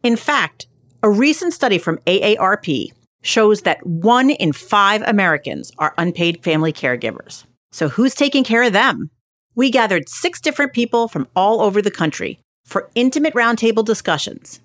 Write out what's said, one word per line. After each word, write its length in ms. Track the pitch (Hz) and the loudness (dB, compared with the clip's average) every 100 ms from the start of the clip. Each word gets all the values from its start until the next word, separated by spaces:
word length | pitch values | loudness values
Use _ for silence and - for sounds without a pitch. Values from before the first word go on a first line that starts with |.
In 140 | 240 233 | 2 0
fact, 500 | - 285 165 _ - _ _ _ | 0 0 -2 _ -20 _ _ _
a 80 | 214 | 0
recent 440 | 202 277 302 349 | 4 2 2 -2
study 240 | - 254 185 | 0 0 0
from 200 | 175 160 - | -2 -4 0
A 280 | 190 208 | 0 2
A 40 | 214 | 2
R 160 | 185 202 | 0 0
P 340 | - 131 - _ _ _ | -2 -4 -6 _ _ _
shows 400 | - - 214 208 | -4 2 4 4
that 260 | 185 - 175 | 0 -2 -4
one 440 | 165 196 240 262 | 0 2 4 4
in 200 | 294 160 | 2 -2
five 500 | 143 - 208 196 214 | -4 -2 2 4 2
Americans 680 | 220 208 185 151 - 73 - - | 0 0 2 0 -4 -10 -12 -4
are 160 | 156 - | -4 -2
unpaid 460 | 175 175 170 170 | -4 0 -2 -2
family 300 | - 156 160 | -2 0 0
caregivers. 720 | 151 135 123 120 - - - - _ _ | -2 -4 -2 -4 -10 -18 -20 -20 _ _
So 160 | - 156 | -4 -4
who's 260 | 165 254 | 0 0
taking 300 | - 285 277 | 0 0 2
care 200 | 254 226 | 2 2
of 100 | 247 | 4
them? 380 | 196 254 180 - _ _ _ _ - | 2 2 -2 -8 _ _ _ _ -2
We 160 | 269 | 2
gathered 380 | 247 220 180 139 | 2 2 0 -4
six 320 | - 349 349 | -6 -6 -4
different 320 | 311 285 277 | -6 -2 -2
people 340 | 240 233 233 226 | -2 0 0 -2
from 220 | - - | -4 -4
all 280 | - 196 220 | 0 2 2
over 200 | 214 196 | 2 0
the 80 | 202 | -2
country 500 | - 160 - 85 - _ _ _ | -2 -4 -4 -10 -12 _ _ _
for 240 | - - 233 | -6 -4 0
intimate 380 | 254 294 302 | 0 2 -2
roundtable 520 | 302 233 226 226 220 220 | 0 0 2 0 2 0
discussions. 760 | 214 - 156 - - - - | -2 -2 -4 -4 -12 -16 -18